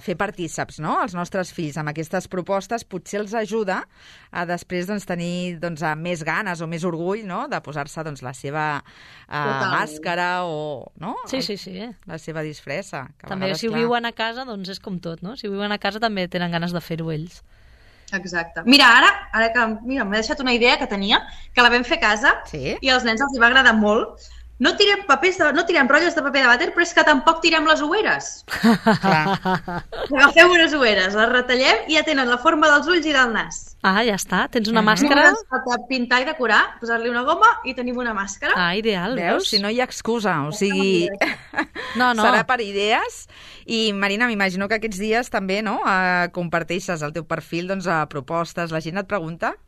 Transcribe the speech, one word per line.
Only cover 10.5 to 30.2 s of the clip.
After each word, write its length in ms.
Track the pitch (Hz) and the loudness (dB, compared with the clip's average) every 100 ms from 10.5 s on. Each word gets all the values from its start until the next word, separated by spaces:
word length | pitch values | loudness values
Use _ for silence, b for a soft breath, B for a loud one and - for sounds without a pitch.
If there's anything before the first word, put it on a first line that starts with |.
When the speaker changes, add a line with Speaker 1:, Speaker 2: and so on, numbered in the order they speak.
| 151 151 135 - - | -6 -6 -8 -12 -14
Speaker 1:
No? 160 | 151 403 494 | -12 -12 -8
Speaker 3:
Sí, 120 | 262 | -6
Speaker 1:
El, 60 | |
Speaker 3:
sí, 140 | 247 202 | -6 -8
sí. 320 | - 185 233 202 - | -10 -14 -14 -16 -14
Speaker 1:
la 140 | 165 | -14
seva 240 | - 160 156 | -10 -8 -8
disfressa, 600 | 147 - 156 - 147 127 - | -10 -10 -8 -8 -12 -14 -16
que 80 | - | -12
a 40 | |
Speaker 3:
També, 180 | 190 190 | -6 -4
Speaker 1:
vegades, 120 | 190 | -4
Speaker 3:
si 60 | 226 | -4
ho 40 | |
Speaker 1:
clar. 100 | 220 | -2
Speaker 3:
viuen 240 | 233 240 233 | 0 -2 -4
a 80 | |
casa, 320 | 226 226 233 262 | -6 -6 -6 -10
doncs 240 | 202 185 | -10 -10
és 100 | 190 | -12
com 200 | - 180 | -10 -10
tot, 240 | 175 151 180 | -8 -10 -12
no? 100 | 269 | -10
Si 120 | 208 | -8
ho 40 | |
viuen 200 | 196 208 | -6 -4
a 60 | 208 | -4
casa 200 | 202 208 | -4 -2
també 280 | 233 202 180 | -2 -2 -4
tenen 220 | 180 175 | -4 -2
ganes 180 | 170 175 | -2 -2
de 100 | 175 | -4
fer-ho 280 | - 165 165 | -6 -6 -6
ells. 300 | 151 170 - - b b b b b b | -6 -8 -14 -20 b b b b b b
Speaker 2:
Exacte. 480 | 196 185 175 170 170 | -8 -4 -4 -4 -4
Mira, 240 | 170 285 254 240 | 4 6 8 8
ara, 140 | 349 403 - | 6 4 -2
ara 180 | 214 226 | 0 0
que, 140 | 240 226 214 | 2 -2 -2
mira, 220 | 233 269 202 | -4 -4 -2
m'he 100 | 214 | -2
deixat 180 | 220 294 | -2 -2
una 140 | 262 | 0
idea 240 | 240 240 294 | 2 4 4
que 100 | 277 | 0
tenia, 320 | 202 196 262 B B B | -4 0 0 B B B
que 80 | - 240 | 4 4
la 40 | |
vam 140 | 240 | 4
fer 140 | 247 320 | 2 0
a 20 | |
casa 380 | 220 214 285 466 - | 2 4 2 2 -2
Speaker 1:
Sí? 320 | 156 135 285 | -8 -6 -2
Speaker 2:
i 100 | 262 | 2
als 140 | 254 | 2
nens 160 | 233 220 | 2 0
els 140 | 277 262 | 0 4
hi 40 | |
va 60 | 233 | 6
agradar 260 | 262 254 220 | 8 6 6
molt... 460 | 208 220 415 - b b - - | 4 2 0 -6 b b -20 -2
No 120 | 285 | 0
tirem 300 | 381 415 403 392 | 4 2 2 2
papers 300 | 370 370 359 | 2 2 2
de, 140 | 311 | 2
no 140 | 285 370 | 2 2
tirem 160 | 330 262 | 2 4
rotllos 300 | 294 349 311 | 4 4 0
de 60 | 277 | 0
paper 160 | 269 | 2
de 60 | 254 | 4
vàter, 180 | 247 349 | 4 2
però 80 | - | 0
és 80 | 339 - | 2 4
que 80 | 320 | 4
tampoc 380 | 294 330 330 | 6 4 2
tirem 240 | 339 320 311 | 2 2 4
les 120 | 302 294 | 2 2
ulleres. 440 | 403 302 143 - - - | 0 2 0 -4 -14 -12
Speaker 1:
Clar. 920 | - 226 208 - 196 190 160 156 190 | 0 4 4 4 2 4 4 2 0
Speaker 3:
<laughs> 460 | 185 180 180 175 - - - | 0 -2 -4 -10 -10 -10 -4
Speaker 2:
Agafeu 320 | 269 | 4